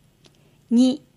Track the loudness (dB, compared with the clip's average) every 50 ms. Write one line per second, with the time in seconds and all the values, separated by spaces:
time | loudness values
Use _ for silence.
0 | _ _ _ _ _ _ _ _ _ _ _ _ _ -2 0 0 0 0 -2 -6
1 | _ _ _